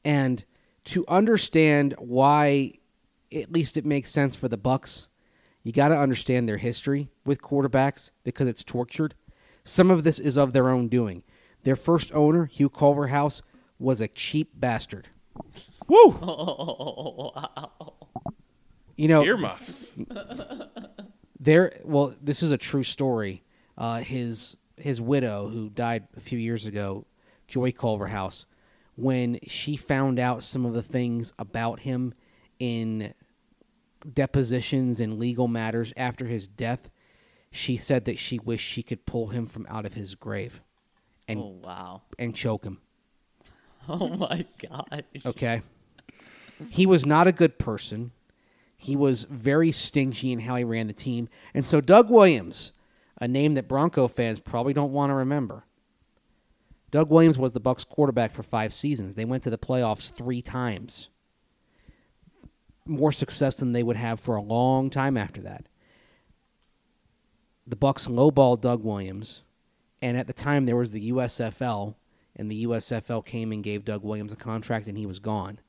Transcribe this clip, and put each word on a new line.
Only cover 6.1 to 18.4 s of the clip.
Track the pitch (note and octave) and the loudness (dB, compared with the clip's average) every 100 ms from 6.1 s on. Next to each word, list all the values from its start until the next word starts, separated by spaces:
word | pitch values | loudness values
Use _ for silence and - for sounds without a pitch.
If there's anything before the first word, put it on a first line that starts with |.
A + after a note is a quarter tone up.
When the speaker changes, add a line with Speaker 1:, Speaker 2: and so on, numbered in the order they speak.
| A#2+ - B2 A#2 | 0 0 0 0
Speaker 1:
their | G#2 | -2
history | A2+ A2+ - C#3+ C#3 _ - | -4 -4 -2 -2 -4 _ -4
with | C#3+ | -4
quarterbacks | - C#3 C#3 C3 C3+ - - _ | 0 0 2 2 2 -2 -16 _
because | - - C3 | -10 -2 -2
it's | A2+ | -2
tortured. | - A#2+ B2 - D#3 - _ _ _ _ - | -8 -6 -6 -2 -4 -4 _ _ _ _ -4
Some | - F#3 | 4 6
of | F3+ | 6
this | D#3+ D3+ | 4 2
is | D3 C3 | 0 2
of | C#3 | 4
their | C3 B2+ | 4 4
own | B2+ A#2+ | 2 2
doing. | B2 A2+ F2+ _ _ _ _ | 0 0 -4 _ _ _ _
Their | C3 C3+ | 0 0
first | - E3+ - | 4 2 2
owner, | D#3 D3+ E3+ D#3 | 2 4 4 2
Hugh | - C#3 | 0 0
Culverhouse, | - C#3+ C#3+ C#3+ C#3+ D3 - - _ _ _ | 4 4 4 0 0 0 -2 -16 _ _ _
was | B2+ A#2+ | -2 0
a | A2 | -2
cheap | - - D3+ D#3 - | -6 -4 -4 -4 -4
bastard. | B2+ A2+ - G2+ - _ _ - - - - - - | -4 -2 -6 -14 -16 _ _ -20 -20 -20 -20 -20 6
Speaker 2:
Woo! | F#4+ G#4+ - | 12 12 10
Speaker 3:
<laughs> | |
Wow. | F3 D#3+ E3+ C#3+ E3 - C#3+ - D3 - C#3 C#3 D3 - D3 _ D#3 _ - - - - | -6 -6 -6 -6 -8 -8 -8 -8 -12 -10 -12 -10 -12 -12 -16 _ -20 _ -16 -14 -14 -16